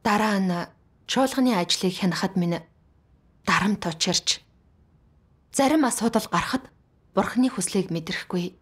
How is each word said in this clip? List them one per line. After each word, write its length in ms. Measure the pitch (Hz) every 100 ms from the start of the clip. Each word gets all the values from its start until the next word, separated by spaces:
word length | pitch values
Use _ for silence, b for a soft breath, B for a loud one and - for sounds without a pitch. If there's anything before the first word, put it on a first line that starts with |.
Дараа 380 | 233 208 214 202
нь 140 | 190 175 - _ _ _
чуулганы 480 | - 240 262 269 254 208
ажлыг 320 | 175 - 185
хянахад 480 | 180 190 160 190 185
минь 240 | 175 170 - _ _ _ _ _ _ _
дарамт 400 | - - 196 202
учирч, 560 | 175 160 - 170 - - _ _ _ _ _ _ _ _ _ _ _
зарим 320 | - 269 320
асуудал 400 | 262 - 226 226 -
гарахад 400 | 170 - 262 - _ _ _ _
Бурхны 360 | - 185 233 254
хүслийг 440 | - 180 202 -
мэдрэхгүй 640 | 165 160 - - 185 175 -